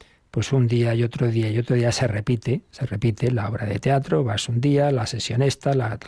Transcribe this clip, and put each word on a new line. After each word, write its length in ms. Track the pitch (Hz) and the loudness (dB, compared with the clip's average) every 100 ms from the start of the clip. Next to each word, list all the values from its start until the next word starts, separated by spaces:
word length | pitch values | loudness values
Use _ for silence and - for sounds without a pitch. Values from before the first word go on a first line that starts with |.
| - _ _ | -20 _ _
pues 240 | - - | -4 0
un 140 | 135 117 | 2 4
día 280 | 120 117 117 | 2 2 2
y 80 | |
otro 240 | 117 - 120 | 0 0 0
día 220 | 113 110 | 2 0
y 80 | 110 | 0
otro 180 | 120 123 | 2 2
día 160 | 117 | 2
se 160 | - 123 | 2 0
repite, 540 | 104 107 120 - - - | -2 -2 -2 -2 -4 -6
se 140 | - 127 | -8 -6
repite 460 | 104 120 104 123 | -2 -2 0 0
la 180 | 120 104 | 0 -2
obra 160 | 110 107 | -4 -4
de 140 | - | -2
teatro, 440 | 135 139 139 156 | 0 0 2 0
vas 240 | 123 104 - | 0 -2 -2
un 140 | 120 | 0
día, 280 | 143 143 143 | 2 2 2
la 160 | 131 110 | 0 -2
sesión 360 | 113 - 117 | -6 -2 0
esta, 320 | 139 - 139 | 0 0 0
la, 260 | 135 110 110 | 0 0 -4